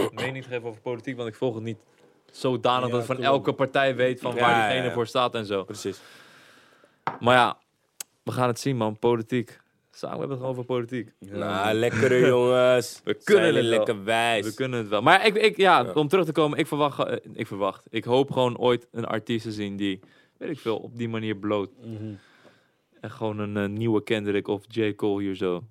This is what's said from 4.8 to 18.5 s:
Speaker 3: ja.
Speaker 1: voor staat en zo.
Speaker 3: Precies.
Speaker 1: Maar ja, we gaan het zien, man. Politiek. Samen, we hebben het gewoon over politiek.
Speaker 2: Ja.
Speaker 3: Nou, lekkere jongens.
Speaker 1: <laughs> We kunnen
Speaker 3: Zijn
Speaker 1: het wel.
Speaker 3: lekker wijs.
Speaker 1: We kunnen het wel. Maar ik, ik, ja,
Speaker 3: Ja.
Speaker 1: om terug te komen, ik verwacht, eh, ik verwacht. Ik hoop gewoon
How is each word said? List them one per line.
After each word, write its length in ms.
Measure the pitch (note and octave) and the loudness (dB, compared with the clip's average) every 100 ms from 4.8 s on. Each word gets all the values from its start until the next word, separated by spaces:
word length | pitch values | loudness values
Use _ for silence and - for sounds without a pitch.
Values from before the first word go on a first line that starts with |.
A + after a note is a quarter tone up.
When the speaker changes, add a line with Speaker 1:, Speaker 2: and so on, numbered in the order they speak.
| - | -2
Speaker 3:
ja. 40 | |
Speaker 1:
voor 140 | F2 A2+ | -2 -2
staat 280 | C3 B2 | 0 0
en 120 | A#2 G2+ | -2 -4
zo. 180 | G2 | -4
Speaker 3:
Precies. 360 | F#2 G#2 G2+ F#2 - - - - - - _ _ _ _ - - | -4 -8 -8 -8 -14 -20 -20 -20 -20 -20 _ _ _ _ -10 -2
Speaker 1:
Maar 160 | A#2 B2+ | 4 6
ja, 220 | A2 - _ _ _ - - _ | 4 0 _ _ _ -20 -20 _
we 100 | - | -8
gaan 160 | A#2+ B2 | -2 -2
het 120 | A2+ | -2
zien, 160 | C#3 B2 | -2 -2
man. 220 | G#2+ G#2+ | -2 0
Politiek. 600 | A#2+ A#2 A2 B2+ G#2 - _ _ _ | 0 0 -2 -4 -4 -12 _ _ _
Samen, 200 | - - | -14 -10
we 60 | - | -8
hebben 80 | C#3 | -8
het 180 | B2+ C3 | -6 -8
gewoon 40 | |
over 140 | B2+ | -8
politiek. 480 | B2 B2+ A#2 B2 G#2 _ | -4 -4 -4 -8 -10 _
Speaker 2:
Ja. 180 | G2 G2+ | -12 -8
Speaker 3:
Nou, 380 | E2+ F#2 G#2 | -4 -2 0
lekkere 520 | A2 A#2+ A2+ C3 B2+ B2 | 2 2 2 4 6 6
jongens. 760 | B2 B2 B2+ B2+ B2 A#2+ - | 4 4 4 6 4 0 -8
Speaker 1:
<laughs> 40 | |
We 100 | - | -6
kunnen 280 | - - G3+ | -4 4 6
Speaker 3:
Zijn 100 | E3 | 6
Speaker 1:
het 100 | C3+ A#2 | 4 2
wel. 80 | A2 | 2
Speaker 3:
lekker 280 | G#2+ G#2 | 0 -2
wijs. 420 | G2 A2+ A#2 A2 G#2+ | 0 0 2 0 -2
Speaker 1:
We 80 | |
kunnen 240 | G#2+ C3 A#2+ | -4 -4 -4
het 100 | G#2 | -2
wel. 140 | G#2 | 2
Maar 240 | C#3 F#3+ A3 | 6 6 4
ik, 80 | G#3 | 2
ik, 200 | A3 - | 0 4
ja, 240 | F#3+ D3+ | 6 6
Speaker 3:
Ja. 120 | G#2+ | 4
Speaker 1:
om 160 | D3 D3 | -2 2
terug 160 | F#3 | 2
te 80 | D#3+ | 2
komen, 260 | D#3+ D3+ C#3+ | 2 0 0
ik 80 | D#3 | -2
verwacht, 320 | D3 D3 C#3+ A#2 | 0 -2 -2 -4
eh, 100 | A2+ - | -4 -8
ik 140 | G#2+ A2+ | -10 -8
verwacht. 400 | G2 G2 - - | -4 -4 -4 -8
Ik 140 | A2+ | -6
hoop 260 | A#2+ B2+ B2 | 0 2 2
gewoon 280 | C3 B2 | 2 0